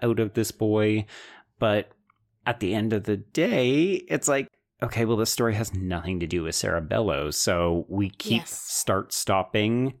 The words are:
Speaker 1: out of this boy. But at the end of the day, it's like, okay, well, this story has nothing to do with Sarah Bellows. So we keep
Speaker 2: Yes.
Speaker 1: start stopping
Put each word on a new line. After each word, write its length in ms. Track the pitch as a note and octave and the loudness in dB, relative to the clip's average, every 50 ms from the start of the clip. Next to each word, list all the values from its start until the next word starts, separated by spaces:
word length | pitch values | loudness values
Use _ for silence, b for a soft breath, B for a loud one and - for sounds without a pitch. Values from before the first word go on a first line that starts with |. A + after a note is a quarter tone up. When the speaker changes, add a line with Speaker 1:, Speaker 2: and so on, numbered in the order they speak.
Speaker 1:
out 180 | - A#2+ A2+ G#2+ | 0 0 2 2
of 140 | A2+ G#2 - | 0 0 0
this 160 | A#2+ A2 - | -2 -2 -2
boy. 540 | - - A2 G#2+ G#2+ G#2+ G#2 G#2+ G#2+ G#2+ G#2 B B B B B B B B B _ _ | -2 -2 0 2 4 4 4 4 2 0 -2 B B B B B B B B B _ _
But 320 | A#2+ A2 G#2 G#2+ - - - _ _ _ _ _ _ _ _ _ _ A#2 | 0 2 2 0 0 -4 -10 _ _ _ _ _ _ _ _ _ _ -4
at 120 | A#2+ - | -2 -2
the 120 | G#2+ F2+ G2 | -2 -2 0
end 200 | A2 G#2 A2+ A2 | 0 0 0 0
of 100 | G#2 G2 | 0 0
the 140 | - G#2 G2 | -2 -2 -4
day, 840 | G2+ - - - D#3+ A3 A#3 D3 B2+ B2 C3+ D3 E3 G3 F#3+ - - - | -4 -4 -2 0 0 2 2 2 2 2 2 2 2 2 0 -2 -4 -4
it's 180 | D#3+ - - - | -4 -2 0 2
like, 200 | C#3+ C#3 C3+ - - _ _ _ _ _ | 0 0 0 -4 -10 _ _ _ _ _
okay, 240 | - A#2 - A2+ A#2 | -6 -4 -2 0 0
well, 120 | A2 A#2 G#2+ | 2 2 2
this 140 | A2+ A2+ | 0 0
story 220 | - - A#2+ A#2 G#2+ | 0 0 0 0 2
has 200 | G#2 A2+ - G2 | 0 -2 -4 -4
nothing 440 | F#2+ F#2 F2+ F2+ E2+ E2 F2+ F#2+ F2+ | -4 -4 -4 -4 -4 -4 -4 -4 -2
to 80 | E2+ D#2+ | -2 -2
do 160 | E2+ F2 E2 | -2 -2 -2
with 120 | E2 E2 | -2 -4
Sarah 260 | - - F#2+ E2+ E2+ | -2 -2 0 0 -2
Bellows. 560 | D#2+ D2+ - A2 A2+ G2+ D2+ C#2 D2 D2+ D2 - | -2 0 0 0 2 2 0 0 -2 -2 -2 -2
So 480 | - - F#2+ F2 F2 E2+ E2+ E2+ - - | 0 2 2 2 4 2 2 0 0 -2
we 200 | - G2 G2+ F#2+ | -2 0 0 0
keep 300 | - - - G#3+ A2+ A#2 | -2 -6 -2 0 0 0
Speaker 2:
Yes. 100 | - - | 0 -4
Speaker 1:
start 640 | - - - - - - - - G2+ F#2+ G2 - - | -10 -12 -10 -6 -6 -4 0 0 0 0 -2 -4 -6
stopping 800 | - - - G2+ F#2+ F#2 - - G#2+ G#2 A2 A#2 A#2+ B2+ C3+ C3 - | -4 -2 0 2 0 0 0 0 0 2 2 2 2 0 -2 -4 -8